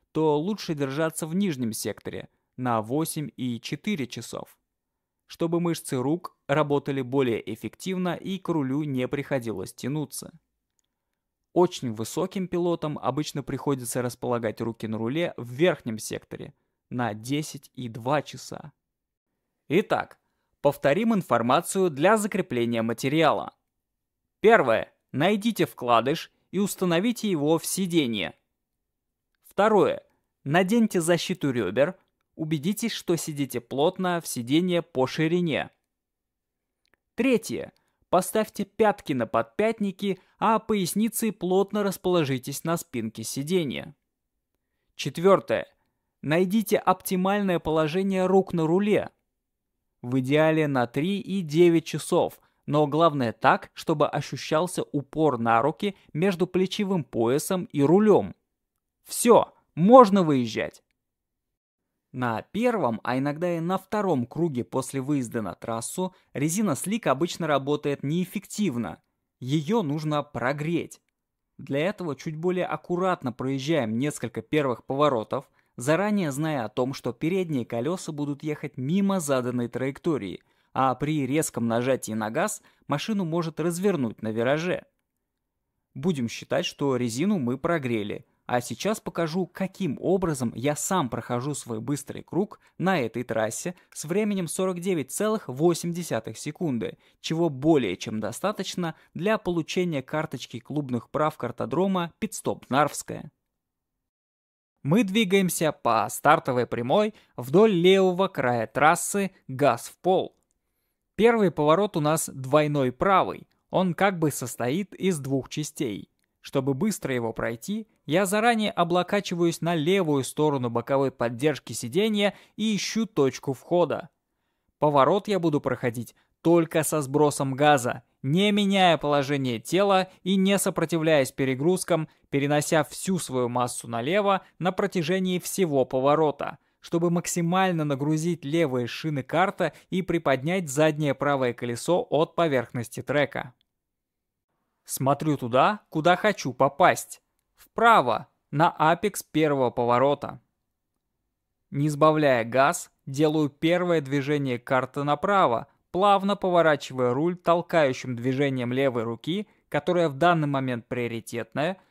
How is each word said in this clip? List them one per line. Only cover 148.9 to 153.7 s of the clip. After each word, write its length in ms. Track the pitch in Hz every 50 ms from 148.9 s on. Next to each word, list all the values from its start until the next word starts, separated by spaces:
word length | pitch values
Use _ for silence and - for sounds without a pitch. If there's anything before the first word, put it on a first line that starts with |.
| 170 175 - 208 - - -
первого 460 | _ - 151 156 151 143 135 127 120
поворота. 720 | - 127 120 117 120 123 131 143 143 - 120 113 - - _ _ _ _ _ _ _ _ _ _ _ _ _ _ _ _ _ _ _ _ _ _ _ _ _ _
Не 180 | - 139 143 151
сбавляя 540 | 147 143 156 156 156 156 151 139 127 120 113
газ, 460 | 117 117 127 135 151 170 - - - _ _ -
делаю 440 | - 135 139 156 151 151 160 151 139
первое 520 | - - - 160